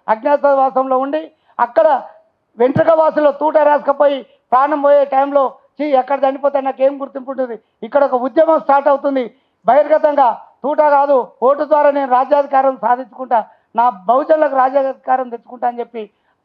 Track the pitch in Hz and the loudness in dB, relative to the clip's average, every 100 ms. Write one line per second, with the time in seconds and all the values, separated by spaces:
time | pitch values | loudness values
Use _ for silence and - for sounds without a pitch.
0 | - 220 269 285 285 269 269 269 269 254 | -6 -4 0 0 2 2 0 0 -2 -2
1 | 269 311 320 _ _ - 233 277 320 262 | -2 -6 -8 _ _ -6 -2 2 2 2
2 | - - _ _ _ - 247 269 320 320 | -4 -20 _ _ _ -2 0 0 0 0
3 | 320 302 294 277 294 311 294 285 285 277 | 0 0 0 0 -2 0 2 0 -2 0
4 | 294 277 - _ - 247 285 302 285 285 | 0 -2 -10 _ -2 0 0 0 2 2
5 | 277 269 285 285 254 - _ - 294 262 | 2 -2 0 0 -2 -4 _ -8 -2 0
6 | 254 277 262 269 277 277 269 254 269 277 | 0 -2 -2 -2 -2 -2 -4 -2 -2 -2
7 | 269 269 254 262 254 220 _ _ 220 285 | -10 -12 -10 -8 -8 -10 _ _ -4 0
8 | 277 247 254 233 320 311 311 277 285 277 | 0 -2 -2 0 2 2 2 2 2 0
9 | 285 269 233 _ _ _ 190 269 294 302 | 0 -4 -4 _ _ _ 0 2 4 2
10 | 302 285 254 - - _ 262 302 302 285 | 2 2 2 0 -10 _ -6 -2 2 2
11 | 285 269 208 - 240 285 285 294 294 277 | 2 0 -2 -2 0 0 0 2 2 0
12 | 269 247 262 285 277 269 269 254 220 247 | 0 0 2 0 0 0 0 0 -2 -2
13 | 240 - 254 240 - _ _ 220 240 196 | -6 -12 -4 -4 -4 _ _ -2 -2 -2
14 | - 254 302 311 302 269 262 277 269 262 | 0 0 2 0 0 0 0 0 -2 -4
15 | - 262 247 233 - 240 247 240 233 233 | -4 -4 -4 -12 -16 -8 -6 -6 -10 -12
16 | 208 _ _ _ | -14 _ _ _